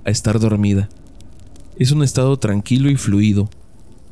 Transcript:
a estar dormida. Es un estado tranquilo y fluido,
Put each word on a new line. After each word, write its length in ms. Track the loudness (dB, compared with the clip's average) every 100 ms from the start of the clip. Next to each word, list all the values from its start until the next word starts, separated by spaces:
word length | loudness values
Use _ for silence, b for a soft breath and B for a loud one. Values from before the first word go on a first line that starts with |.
a 60 | -4
estar 300 | -2 0 0
dormida. 480 | 2 2 2 0 -2 -8 -20 -20 -20 -20 -20 -20 -20 -2
Es 160 | 0
un 100 | 2
estado 360 | 2 2 2 0
tranquilo 520 | 0 -2 0 2 2
y 60 | 0
fluido, 520 | 2 2 4 2 -2 -6 -20 -20 -20 -20 -10